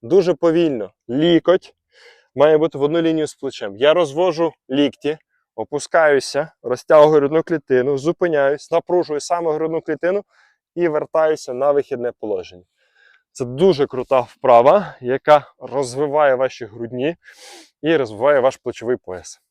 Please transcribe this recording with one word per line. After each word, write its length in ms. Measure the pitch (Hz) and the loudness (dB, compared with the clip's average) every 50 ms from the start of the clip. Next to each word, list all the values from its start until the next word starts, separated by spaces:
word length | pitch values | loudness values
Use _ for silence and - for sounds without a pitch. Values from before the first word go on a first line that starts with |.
Дуже 320 | - 113 151 196 180 170 170 | -4 2 2 2 2 2 -2
повільно. 580 | - - 170 160 170 170 160 139 117 104 92 _ _ _ - | 0 0 0 2 2 0 0 -2 -4 -8 -10 _ _ _ -6
Лікоть 640 | 117 135 156 170 175 160 - - 175 - _ - _ _ _ _ _ _ - - _ _ _ _ _ | -4 0 2 2 2 2 2 2 0 0 _ -8 _ _ _ _ _ _ -20 -20 _ _ _ _ _
має 220 | 127 139 151 160 151 | 2 2 4 4 2
бути 200 | 151 165 - 143 | 2 0 -2 -2
в 40 | |
одну 200 | 139 147 156 170 | -2 -2 0 0
лінію 260 | 165 160 160 160 156 147 | 0 0 -2 -2 -4 -6
з 80 | - | -8
плечем. 420 | _ - 135 - - 123 104 98 101 | _ -10 -10 -10 -10 -12 -12 -6 0
Я 160 | 123 147 156 | 2 2 4
розвожу 600 | 175 175 143 135 151 180 185 165 151 170 156 - _ _ _ | 2 0 -2 -2 -2 -2 -2 0 -2 -4 -4 -4 _ _ _
лікті, 480 | 131 143 143 139 - _ _ 143 156 156 _ _ _ _ _ _ _ | -2 0 0 0 -2 _ _ -8 -8 -8 _ _ _ _ _ _ _
опускаюся, 960 | - 110 - - 147 - - - 175 160 151 143 135 - - - 139 151 160 _ _ _ | -14 -12 -8 -8 -10 -10 -2 0 2 2 4 2 2 0 -2 -6 -6 -8 -8 _ _ _
розтягую 460 | 120 123 123 - _ 165 156 147 151 | -6 -6 -6 -2 _ 6 6 6 8
грудну 340 | 156 151 139 139 151 165 160 | 6 2 2 2 -2 -2 -2
клітину, 540 | - 165 156 _ _ 135 127 123 135 143 135 | -2 -6 -6 _ _ 0 0 2 0 -2 -2
зупиняюсь, 720 | 131 156 170 _ 180 180 165 147 139 139 147 143 - - | -2 -4 -4 _ -2 -2 0 0 0 0 0 -2 -6 -4
напружую 480 | 160 170 - _ 175 180 165 143 151 147 | -4 -4 -2 _ -2 -2 -2 -2 -6 -8
саме 340 | - - 180 175 170 165 151 | -4 -4 -4 -4 -2 -4 -4
грудну 280 | 156 160 160 160 160 | -4 -4 -4 -6 -6
клітину 420 | - - 160 135 - 170 185 202 202 _ _ _ _ _ _ _ _ _ _ | -6 -6 -8 -4 -2 -2 -2 -4 -6 _ _ _ _ _ _ _ _ _ _
і 120 | 170 175 170 | -4 -4 -2
вертаюся 680 | 151 151 151 131 _ 160 156 156 156 147 - - 127 | -2 -2 -6 -2 _ 0 0 0 0 -2 -6 -10 -8
на 180 | 123 135 143 | -4 -2 0
вихідне 400 | 143 143 143 _ 143 127 117 120 110 _ | 0 0 -2 _ -8 -8 -6 -8 -8 _
положення. 440 | - 110 104 92 87 - 92 90 90 _ _ _ _ _ _ _ _ _ _ _ _ _ | -10 -8 -8 -8 -8 -12 -20 -20 _ _ _ _ _ _ _ _ _ _ _ _ _ _
Це 140 | _ - 135 | _ -12 -10
дуже 420 | 120 123 135 170 196 175 135 147 - | -10 -4 2 2 2 4 2 -2 -4
крута 320 | - 123 123 _ 139 131 | -4 -8 -4 _ 0 0
вправа, 760 | 120 - - _ - 131 127 117 120 139 165 202 190 156 - - | 0 -2 -10 _ 2 6 6 6 8 6 4 4 2 -4 -14 -12
яка 520 | 131 123 127 139 _ - 151 147 139 - _ _ | -6 -4 -4 -4 _ 4 4 4 4 -2 _ _
розвиває 760 | 127 123 117 135 143 123 120 135 147 147 139 151 151 143 131 | -18 -8 -6 -6 -6 -6 -4 -6 -6 -2 0 2 2 2 2
ваші 300 | 123 131 131 - - 127 | 2 -2 -4 -4 -8 -16
грудні 500 | 104 104 117 117 117 127 123 131 151 170 _ _ - - _ - - - 339 - _ _ _ | -16 -12 -12 -12 -10 -8 -6 -6 -6 -6 _ _ -20 -20 _ -20 -20 -20 -20 -20 _ _ _
і 160 | - 151 165 151 | -2 0 0 0
розвиває 420 | 135 110 107 101 117 143 147 139 | 0 -4 -6 -4 0 2 2 2
ваш 180 | 120 131 131 - | 2 0 -2 -2
плечовий 400 | _ 123 117 - 117 113 127 113 | _ -12 -10 -10 -4 -4 -6 -6
пояс. 440 | _ - 92 90 85 - - _ _ _ | _ -12 -14 -14 -14 -18 -20 _ _ _